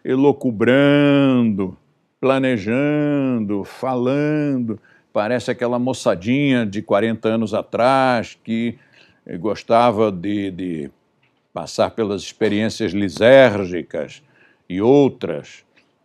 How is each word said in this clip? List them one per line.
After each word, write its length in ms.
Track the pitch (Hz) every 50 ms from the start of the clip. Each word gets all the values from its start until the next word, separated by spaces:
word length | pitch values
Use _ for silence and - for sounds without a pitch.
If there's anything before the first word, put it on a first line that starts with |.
| -
elocubrando, 1700 | - 131 135 139 143 131 - - 127 110 98 113 117 127 139 143 143 143 143 143 143 139 139 139 135 127 123 117 113 101 98 98 92 90 _ _ _ _ _ _ _ _ -
planejando, 1400 | 131 131 135 135 135 131 127 107 92 110 120 135 143 147 151 151 147 147 143 143 135 131 123 113 107 98 104 98 92
falando, 1120 | - - - 127 131 127 123 123 127 139 147 147 151 151 151 147 143 135 127 120 110 104 - _ _ _ _ _ _ - 104
parece 320 | 104 110 123 117 - 131
aquela 300 | 120 - 123 120 123 120
moçadinha 840 | 123 127 123 - - - 101 85 92 113 127 143 143 139 127 120 113
de 160 | 101 95 107
quarenta 480 | 110 - 107 101 113 113 113 110 - 110
anos 240 | 113 113 110 95
atrás 840 | 107 95 82 - - 101 117 131 135 135 131 127 123 113 107 - - _
que, 360 | - 113 113 113 117 117 110 _ _ _ _ _ _ _ _ _ _
eh, 100 | - -
gostava 760 | 87 90 104 101 - - - 117 120 120 123 104 107 110 107
de, 380 | 95 87 87 101 104 104 98 98
de 400 | 90 87 92 90 82 78 71 69 _ _ _ _ _ _ _ _ _ _ _ _
passar 380 | - 90 80 - - - 104 90
pelas 320 | - - 110 98 101 90
experiências 720 | - - - - 113 104 104 104 110 107 - - 110 85
lisérgicas 1300 | 87 101 101 92 76 - 107 120 135 135 131 117 104 101 95 90 90 85 76 - - 80 71 69 - - _ _ _ _ _ _ _ _ _ -
e 120 | 90 95
outras, 840 | 107 123 139 143 139 123 131 - - 85 78 71 - - - - _ _ _ _ _ _ _ _